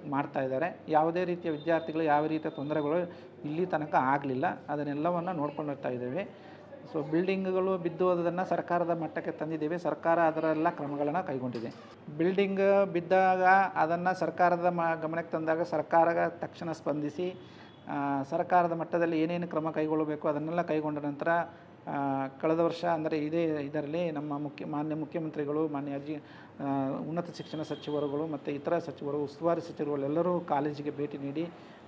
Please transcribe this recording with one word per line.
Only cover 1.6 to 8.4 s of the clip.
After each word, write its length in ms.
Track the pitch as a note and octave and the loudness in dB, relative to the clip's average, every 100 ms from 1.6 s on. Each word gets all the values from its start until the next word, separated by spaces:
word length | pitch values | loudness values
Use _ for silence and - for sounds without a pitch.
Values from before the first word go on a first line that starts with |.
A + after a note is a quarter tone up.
| D3 D#3+ E3 D#3+ | 2 0 0 0
ಯಾವ 240 | D#3+ D3 D#3 | 4 4 4
ರೀತಿಯ 240 | D#3 D#3 | 0 -2
ತೊಂದರೆಗಳು 600 | D#3 C#3+ D#3 D3 E3+ F3 - - - | -6 -2 0 2 0 -2 -8 -18 -12
ಇಲ್ಲಿ 220 | D3 D#3 F3+ | -6 -2 0
ತನಕ 280 | D#3 D3+ | -2 2
ಆಗಲಿಲ್ಲ, 500 | E3+ C3 C#3+ C#3+ B2+ E3+ - - | 2 4 2 0 0 -2 -2 -4
ಅದನ್ನೆಲ್ಲವನ್ನು 640 | D3 C#3+ C#3+ D#3+ F3+ E3+ | -4 -2 -2 0 0 -2
ನೋಡ್ಕೊಂಡು 380 | E3+ D3 D3 D3+ | -2 -4 -4 -6
ಹೋಗ್ತಾ 180 | C#3 C#3+ | -4 -4
ಇದ್ದೇವೆ. 640 | B2 B2 C#3+ G3 - - - - - - | -4 -4 -4 -6 -12 -18 -20 -18 -18 -8
So 160 | D#3+ D3+ | -6 0
ಬಿಲ್ಡಿಂಗ್‌ಗಳು 680 | D#3+ F#3 F#3+ F#3+ F#3 F#3 F#3+ | 2 2 0 0 0 2 0
ಬಿದ್ದು 300 | E3+ D#3+ F#3 | -2 2 4
ಹೋದದನ್ನು 400 | F3 E3+ E3+ | 4 2 0